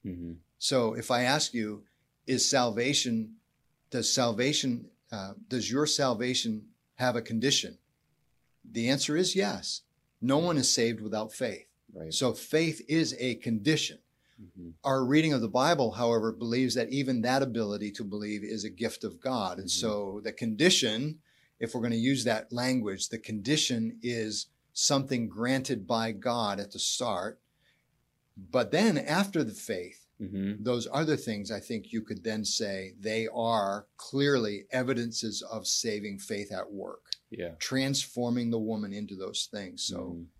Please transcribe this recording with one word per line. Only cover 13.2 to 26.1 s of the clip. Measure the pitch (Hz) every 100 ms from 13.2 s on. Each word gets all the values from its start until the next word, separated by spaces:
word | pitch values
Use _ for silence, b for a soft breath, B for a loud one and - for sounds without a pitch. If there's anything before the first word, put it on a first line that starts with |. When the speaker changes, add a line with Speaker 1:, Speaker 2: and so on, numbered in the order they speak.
| 127
Speaker 2:
condition. | 117 127 110 110 151 - - _ B B B
Speaker 1:
Mm-hmm. | 98 95 85 82
Speaker 2:
Our | 139 135
reading | 127 151 160
of | 135
the | 110
Bible, | 123 147 160 117
however, | 101 120 117 110
believes | 113 120 120 127
that | 123 113
even | 139 131 123
that | 120 135
ability | 131 113 104 101 104
to | 98
believe | 104 104 104 104
is | 107 110
a | 98
gift | 90 113 -
of | 107 -
God. | 131 127 95 90
And | 95
Speaker 1:
Mm-hmm. | - 113
Speaker 2:
so | 104 98 101
the | 107
condition, | - 113 107 170 - 120 110 147 156 b b b b
if | 117
we're | 127
gonna | 117
use | 113 123 135
that | 117 110 -
language, | 120 127 131 104 98 -
the | 113
condition | - 107 107 156 - 120 113 117
is | 120 117 110 98 - _ _
something | - - 139 135 127 110
granted | 95 120 131 131 117 95
by | 113 113